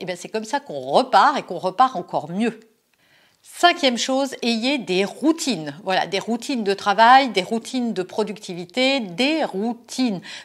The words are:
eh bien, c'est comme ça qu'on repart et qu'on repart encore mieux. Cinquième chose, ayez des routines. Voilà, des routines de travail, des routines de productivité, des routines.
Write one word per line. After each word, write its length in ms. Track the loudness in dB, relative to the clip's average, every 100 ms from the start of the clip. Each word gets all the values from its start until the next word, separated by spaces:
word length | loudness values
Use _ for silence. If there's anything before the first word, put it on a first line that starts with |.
eh 40 | -10
bien, 120 | -10
c'est 100 | -8
comme 160 | -8
ça 160 | -6 -6
qu'on 220 | -6 -10
repart 580 | 0 2 4 6 6 2
et 40 |
qu'on 160 | -4 -6
repart 360 | -4 2 2 2
encore 340 | -6 -6 -4
mieux. 300 | -2 -2 -4 -12 _ _ _ _ _ _ _
Cinquième 560 | -20 0 2 4 0 0
chose, 380 | -2 -2 -2 -2
ayez 380 | -2 -2 0 -2
des 260 | -2 0 -2
routines. 680 | 0 0 0 -2 -4 -6 -8 -2
Voilà, 220 | 0 0
des 120 | -4
routines 460 | -4 -6 -4 -4 -2
de 80 |
travail, 560 | -2 0 6 8 8 6
des 120 | 0
routines 520 | -2 -4 -4 -4 -4
de 100 | -4
productivité, 960 | -4 -4 -4 -6 -12 -12 -8 0 0 0
des 460 | -2 -2 0 0 -2
routines. 760 | -2 -4 -4 -8 -2 -2 -2 -8 -16